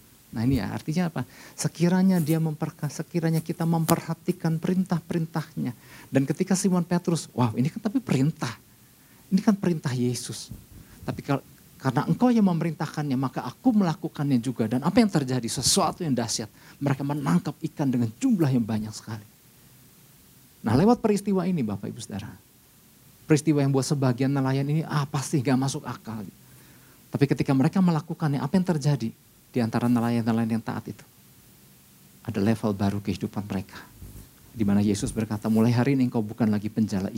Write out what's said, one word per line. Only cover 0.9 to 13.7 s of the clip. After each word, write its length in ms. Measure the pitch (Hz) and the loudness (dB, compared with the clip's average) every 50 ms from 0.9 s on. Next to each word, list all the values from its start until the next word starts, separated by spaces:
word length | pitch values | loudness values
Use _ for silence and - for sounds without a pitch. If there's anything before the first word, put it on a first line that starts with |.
| 151 180 180 165 | -2 0 -2 0
apa? 160 | - 131 120 - - - - - - - | -2 -6 -6 -6 -12 -20 -20 -20 -10 -6
Sekiranya 640 | - - - - 170 175 185 185 185 190 185 175 | -6 -4 0 0 2 2 4 4 4 4 4 4
dia 160 | 156 143 165 160 | 2 2 2 2
memperka-, 480 | 160 160 147 - 160 151 - - 151 | 0 -2 -2 -4 -6 -6 -6 -6 -8
sekiranya 560 | 139 - - - - - 170 160 165 165 160 | -6 -6 -8 -10 -4 -2 0 0 2 0 0
kita 240 | 160 - 160 - 165 | -2 -4 -4 -2 0
memperhatikan 960 | 165 165 165 160 160 170 151 - - 165 - - - - - - 160 165 160 | 0 2 2 2 2 0 0 0 -6 -8 -4 -4 -4 -4 -2 -2 -2 -2 0
perintah-perintahnya. 1120 | - 180 185 185 180 - 180 156 - - - 170 160 160 - 160 147 - - 156 143 127 117 - - - - - - | 0 0 0 0 0 0 -2 -2 -2 -4 -4 -4 -4 -2 -4 -6 -6 -6 -6 -6 -4 -4 -6 -8 -16 -20 -20 -20 -12
Dan 160 | - - 135 | 0 0 0
ketika 320 | 139 - 156 - 185 - 190 | 2 2 -2 -2 0 0 0
Simon 320 | 175 - 196 185 175 165 | 2 2 2 2 2 0
Petrus, 400 | - 175 175 - 180 170 151 - - - | 0 -2 -2 0 0 -2 -2 -4 -6 -2
"Wow, 240 | - 127 110 - - | 0 0 0 2 0
ini 80 | 131 | -2
kan 160 | 160 - - | -2 -2 -4
tapi 160 | - 214 208 262 | -6 -4 -4 -2
perintah. 560 | - - - 131 135 160 - - 135 120 107 - _ _ - _ - _ _ _ - - - - - | -2 0 0 2 2 0 0 -2 -8 -8 -8 -12 _ _ -20 _ -20 _ _ _ -20 -20 -20 -20 -4
Ini 160 | - 202 185 | 0 0 2
kan 160 | - 233 196 - | 4 2 2 2
perintah 320 | - 180 170 156 - 139 | 0 0 0 0 -2 -4
Yesus. 640 | 123 123 123 123 123 - - - 123 - - - - - - - - - - - - - | -2 0 0 0 0 -2 -6 -8 -10 -12 -12 -14 -16 -16 -16 -20 -20 -20 -20 -20 -20 -12
Tapi 240 | - - - - - | -10 -8 -8 -8 -4
kal-, 160 | - 139 - - - - - - - - - | -4 -4 -4 -4 -10 -20 -20 -20 -20 -18 -4
karena 240 | - 135 127 143 - | -2 0 0 0 0
engkau 240 | - 165 - 240 254 | 0 2 2 4 4
yang 160 | 233 226 202 | 4 4 4
memerintahkannya, 720 | 185 170 160 156 170 147 - 160 - - 160 147 147 127 131 | 4 2 2 -2 -2 -4 -4 -6 -6 -4 -4 -2 -2 -2 -2
maka 240 | 139 123 - 143 | -2 -2 -4 -6
aku 320 | 104 127 - - - 262 | -8 -8 -12 0 0 2